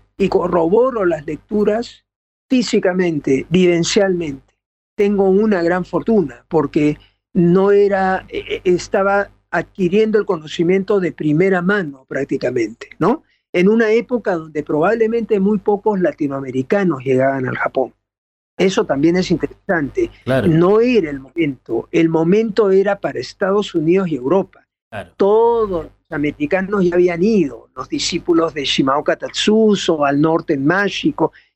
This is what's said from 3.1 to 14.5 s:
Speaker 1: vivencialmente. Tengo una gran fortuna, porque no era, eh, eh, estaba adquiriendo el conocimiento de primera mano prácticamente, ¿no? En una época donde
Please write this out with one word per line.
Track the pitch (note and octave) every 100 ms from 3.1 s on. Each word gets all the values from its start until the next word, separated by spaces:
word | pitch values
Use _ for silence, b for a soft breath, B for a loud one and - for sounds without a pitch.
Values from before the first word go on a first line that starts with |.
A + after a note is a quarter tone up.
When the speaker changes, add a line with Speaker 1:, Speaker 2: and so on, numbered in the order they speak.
| D3+ C#3+ C3 -
Speaker 1:
vivencialmente. | F3 F3+ E3+ E3 A3 G3 F3+ D#3+ C3+ _ _ _ _ _ -
Tengo | G3+ G3+ G3
una | F#3+ A3 F#3+
gran | E3+ F3+ F3
fortuna, | E3+ F3+ A3 D3 - -
porque | D#3+ C#3 D#3+ D3 D3+ b b _
no | - E3+ F#3 G3
era, | G3+ G3+ F#3+ F#3+ F#3+ -
eh, | - -
eh, | G#3+
estaba | F#3 F3 - G#3+ G3 G3+ G3 _ -
adquiriendo | D#3+ D#3+ - F3+ G3+ A3 G#3+
el | G3+
conocimiento | E3+ D#3 - E3+ G3 F#3 G3+
de | E3+
primera | - D#3 D3 F#3+ F#3
mano | F3 G#3 D#3 C3+ -
prácticamente, | C3+ C#3 C3+ B2+ B2 A2 - - -
¿no? | E3+ D4 _ _ _
En | F3+ F#3
una | A3+ G#3+
época | A3+ A3+ B3 G#3 F3
donde | D#3